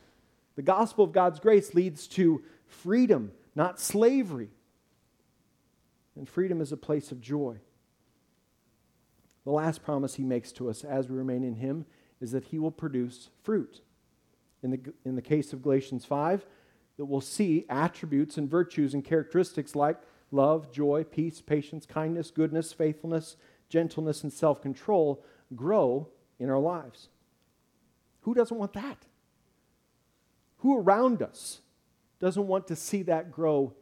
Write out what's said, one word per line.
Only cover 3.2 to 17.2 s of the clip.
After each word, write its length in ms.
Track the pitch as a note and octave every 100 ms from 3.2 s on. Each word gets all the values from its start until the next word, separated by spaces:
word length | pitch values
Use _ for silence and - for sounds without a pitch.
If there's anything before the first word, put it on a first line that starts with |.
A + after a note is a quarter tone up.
| G#2 - _
not 260 | C#3+ F3 F3+
slavery. 680 | - G3+ A#3 C4+ G#3+ C3+ G#2 - _ _ _ _ _ _ _ _ _ _ _ _ _ _ _
And 140 | - C#3
freedom 320 | - F#3 E3+
is 120 | D3
a 40 | D3
place 340 | - D3+ C#3
of 120 | B2+
joy. 380 | A#2 D3 C3+ A2 - _ _ _ _ _ _ _ _ _ _ _ _ _ _ _ _ _
The 60 | -
last 320 | D3 D#3+ D#3
promise 340 | - D3 C3+ -
he 80 |
makes 280 | C3 B2 A2+
to 160 | - B2
us 160 | A2+
as 240 | D3 C3+ B2+
we 80 | C3
remain 260 | C3 B2
in 120 | C3
him 320 | A2+ C3+ D3+ D#3 _ _ _
is 120 | A#2+
that 120 | B2+
he 140 | - D#3+
will 120 | D#3
produce 600 | D#3 D#3+ C3 B2 A#2 - _
fruit. 380 | - G#3+ B2+ - _ _ _ _ _ _ _ _
In 100 | B2+
the, 220 | C3 C3 - C3
in 100 | B2+
the 60 |
case 320 | A#2+ D3+ C#3+
of 80 | C3+
Galatians 420 | C#3 C3+ C3+ B2+
five, 400 | - C#3+ D#3 G3 - _ _ _ _ -
that 80 | C#3+
we'll 160 | C#3